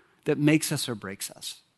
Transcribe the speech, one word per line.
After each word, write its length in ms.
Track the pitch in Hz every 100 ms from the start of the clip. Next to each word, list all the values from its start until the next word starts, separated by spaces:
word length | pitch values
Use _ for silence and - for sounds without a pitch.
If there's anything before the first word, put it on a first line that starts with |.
| _ _
that 120 | - 143
makes 360 | 147 156 -
us 160 | 143 -
or 80 | 110
breaks 340 | 95 101 -
us. 300 | - - - _